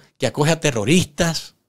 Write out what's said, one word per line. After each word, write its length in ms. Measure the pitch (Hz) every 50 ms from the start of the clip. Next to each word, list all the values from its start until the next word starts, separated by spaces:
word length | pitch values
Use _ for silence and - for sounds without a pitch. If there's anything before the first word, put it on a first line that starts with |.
| - _ _ -
que 100 | - 120
acoge 240 | - - 147 151
a 80 | 165 160
terroristas, 960 | - 151 131 113 101 107 160 185 165 - - - 175 170 160 - - - - _ _